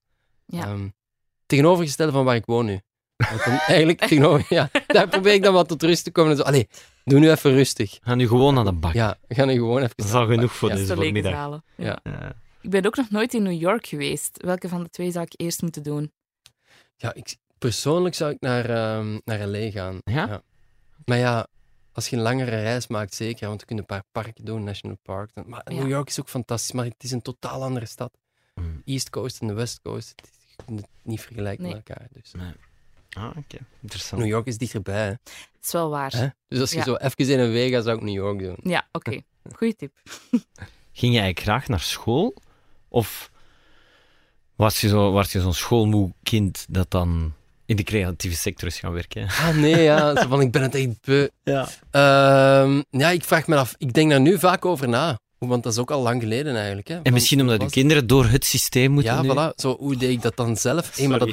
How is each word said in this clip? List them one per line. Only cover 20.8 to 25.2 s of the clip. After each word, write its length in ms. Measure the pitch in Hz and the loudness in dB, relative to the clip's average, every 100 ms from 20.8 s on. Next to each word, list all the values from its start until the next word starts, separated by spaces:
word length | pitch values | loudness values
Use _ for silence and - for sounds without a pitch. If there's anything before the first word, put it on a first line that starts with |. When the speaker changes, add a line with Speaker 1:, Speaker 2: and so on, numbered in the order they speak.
| _ _ 139 | _ _ -4
Speaker 2:
Maar 120 | 123 | 0
ja, 300 | 123 117 - _ _ _ _ | 0 -2 -6 _ _ _ _
als 160 | - - | -12 -6
je 60 | 120 | -4
een 60 | |
langere 280 | 113 131 123 110 | -2 -2 -4 -4
reis 260 | 107 123 - | -4 -6 -6
maakt, 260 | 110 101 - | -8 -8 -8
zeker, 320 | 113 117 104 | -8 -8 -10
want 120 | 104 | -10
we 60 | - | -10
kunnen 200 | 110 - | -10 -8
een 60 | 98 | -12
paar 80 | - | -10
parken 340 | 117 110 - 107 | -12 -12 -14 -12
doen, 180 | 110 | -8
National 340 | 104 98 104 98 | -8 -10 -12 -14
Park. 280 | - 95 | -12 -12